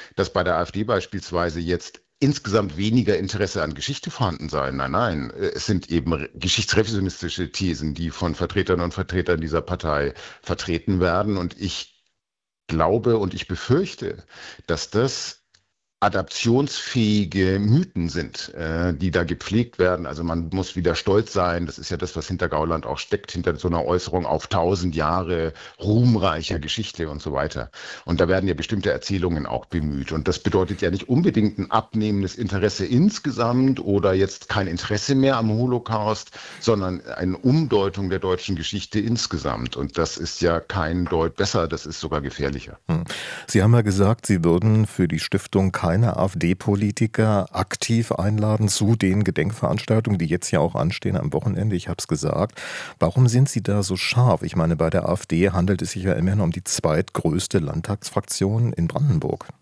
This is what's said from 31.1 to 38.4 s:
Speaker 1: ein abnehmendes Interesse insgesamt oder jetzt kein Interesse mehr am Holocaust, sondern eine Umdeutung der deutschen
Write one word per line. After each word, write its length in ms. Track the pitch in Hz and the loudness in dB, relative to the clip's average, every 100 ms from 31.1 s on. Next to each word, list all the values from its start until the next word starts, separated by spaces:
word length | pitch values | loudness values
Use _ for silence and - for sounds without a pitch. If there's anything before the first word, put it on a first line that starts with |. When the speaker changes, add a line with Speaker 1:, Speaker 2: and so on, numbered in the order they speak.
| 127 - 113 104 - | 2 2 4 2 0
Speaker 1:
ein 120 | 95 | -2
abnehmendes 680 | 110 - 110 107 101 95 - | -2 0 -2 0 0 -2 -2
Interesse 500 | 98 98 101 - 95 | -2 0 0 0 0
insgesamt 960 | 123 202 - 147 120 117 123 135 131 | 4 4 2 -6 -2 2 4 2 2
oder 320 | - 98 101 | 2 2 4
jetzt 340 | 95 98 - - | 4 2 -2 -4
kein 200 | 107 92 | -2 0
Interesse 480 | 85 - 104 - 135 | -2 -2 -2 0 4
mehr 200 | 135 123 | 4 4
am 140 | 110 | 2
Holocaust, 800 | 107 123 120 117 113 107 104 - - - - | 2 2 0 0 -2 0 -2 -6 -16 -18 -4
sondern 400 | 117 104 92 90 58 | 2 2 2 -4 -8
eine 280 | - 92 92 | -2 -2 2
Umdeutung 720 | 131 151 147 104 98 101 95 | 4 4 4 2 2 0 -2
der 100 | 92 | -2
deutschen 360 | 95 90 | 0 -2